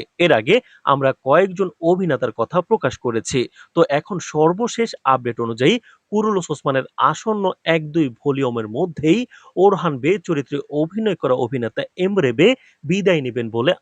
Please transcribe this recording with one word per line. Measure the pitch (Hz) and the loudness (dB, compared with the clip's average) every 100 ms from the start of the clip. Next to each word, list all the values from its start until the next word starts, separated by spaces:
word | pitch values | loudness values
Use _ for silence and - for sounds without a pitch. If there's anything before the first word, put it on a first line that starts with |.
| - - | -4 0
এর | 170 | 2
আগে | 120 113 233 - - - | 4 4 0 0 -6 -2
আমরা | 139 135 - | 0 0 -2
কয়েকজন | 131 156 196 180 185 - | 2 2 2 -2 -6 -2
অভিনেতার | 175 185 185 127 123 | 0 0 0 -2 -2
কথা | - 113 175 | -4 -4 -2
প্রকাশ | 170 220 135 - | 0 0 -2 -4
করেছি। | 123 113 - 135 117 - - | -4 -4 -2 -2 -4 -8 -6
তো | - 160 | 0 2
এখন | 143 - 185 - | 0 -2 -8 -6
সর্বশেষ | 156 156 185 240 - 226 - 131 | 0 2 2 -4 -4 -6 -4 0
আপডেট | 131 123 117 | 0 -2 -6
অনুযায়ী | 117 113 135 233 - _ _ | -6 0 2 2 -2 _ _
কুরুলুস | 208 214 196 165 | -2 0 -2 -4
ওসমানের | 151 147 135 131 - 131 | -6 -2 -2 -4 0 0
আসন্ন | 156 220 214 190 - 160 | 0 -4 -2 -2 -2 -2
এক | 165 151 | -2 0
দুই | 165 139 113 | -2 -2 -2
ভলিউমের | 147 139 131 117 110 | -4 -2 -2 -4 -6
মধ্যেই | 117 180 151 151 214 247 - - - | -4 -4 -2 2 2 0 -10 -10 2
ওরহান | 196 185 165 135 | 4 4 0 -2
বে | 139 208 | 0 -2
চরিত্রে | 180 151 127 143 - | -2 -4 -4 -6 -6
অভিনয় | 147 165 202 220 170 | -4 -2 -2 -2 -2
করা | 139 127 | 0 0
অভিনেতা | 120 131 113 - - - | 0 -4 -4 -6 -8 -4
এমরে | 185 202 135 | -2 0 0
বে | 117 196 262 _ _ | 4 4 2 _ _
বিদায় | 143 190 196 165 | -4 -2 2 0
নেবেন | 127 117 113 | 0 -4 -4
বলে | 113 139 180 | -2 0 0